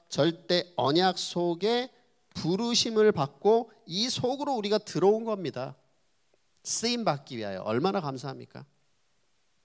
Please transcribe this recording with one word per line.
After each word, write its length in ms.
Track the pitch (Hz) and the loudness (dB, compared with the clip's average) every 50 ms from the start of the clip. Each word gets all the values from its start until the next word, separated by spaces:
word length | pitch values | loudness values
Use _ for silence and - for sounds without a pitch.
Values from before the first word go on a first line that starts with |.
| _ | _
절대 640 | _ - - 143 170 165 170 - - 180 175 - - - | _ 0 2 2 2 0 -2 -2 0 0 0 0 -2 -4
언약 400 | - 123 135 151 175 185 185 180 | -2 0 2 4 4 4 4 2
속에 760 | - - - - 180 175 175 170 165 190 220 240 240 254 254 - _ _ _ _ _ _ _ _ | 0 -6 -4 -4 -2 -2 -2 -2 -2 0 0 0 0 -2 -6 -12 _ _ _ _ _ _ _ _
부르심을 760 | - - 156 185 196 233 233 240 - - 240 220 214 214 214 | -4 -2 0 0 0 0 0 0 0 0 2 2 4 4 6
받고 600 | 208 165 139 135 - - - 202 226 233 233 - - _ _ | 4 4 -2 -2 -4 0 4 4 4 4 2 -2 -12 _ _
이 240 | - 160 196 233 254 | -8 -4 -4 -4 -2
속으로 440 | - - 254 247 277 262 294 285 269 | -2 -2 -2 -2 -2 -2 -2 -2 -2
우리가 240 | 226 202 208 214 | -2 0 0 0
들어온 480 | 208 - - - 160 180 196 214 220 226 | 0 -2 -4 0 4 4 4 4 4 0
겁니다. 500 | 226 214 196 170 135 - 123 131 139 139 - _ _ _ _ _ _ _ _ _ _ _ _ _ _ _ _ _ | -4 -6 -4 -6 -6 -6 -6 -8 -8 -10 -16 _ _ _ _ _ _ _ _ _ _ _ _ _ _ _ _ _
쓰임 400 | - - - 220 240 240 240 220 | -6 -4 -2 -2 -2 -2 0 0
받기 340 | 180 147 139 - - 131 | 0 0 -2 -6 -10 -8
위하여. 240 | 113 107 101 95 92 | -8 -6 -6 -6 -6
얼마나 380 | - 104 110 127 160 190 196 196 | -4 -2 0 2 2 2 0 0
감사합니까? 640 | 151 139 135 127 147 139 127 123 - - - 127 139 - _ _ _ _ _ _ _ _ _ _ _ _ _ _ _ _ _ _ | -2 -4 -6 -8 -10 -10 -12 -12 -16 -16 -16 -18 -18 -18 _ _ _ _ _ _ _ _ _ _ _ _ _ _ _ _ _ _